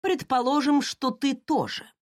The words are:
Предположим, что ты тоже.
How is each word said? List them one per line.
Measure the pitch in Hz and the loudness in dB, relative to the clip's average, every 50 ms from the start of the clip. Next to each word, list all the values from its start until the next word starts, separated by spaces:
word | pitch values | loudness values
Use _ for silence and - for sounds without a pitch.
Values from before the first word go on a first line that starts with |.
Предположим, | - 381 370 277 - _ 269 247 240 254 277 294 254 294 294 285 | 0 0 -2 -2 -2 _ 0 0 2 2 2 2 2 4 2 2
что | - - - _ - 254 | 2 -2 -8 _ -4 -4
ты | - - - 277 285 | -4 0 -2 -2 -2
тоже. | - _ - 320 233 131 110 - - - - _ _ | -2 _ -2 0 0 0 -2 -6 -12 -12 -16 _ _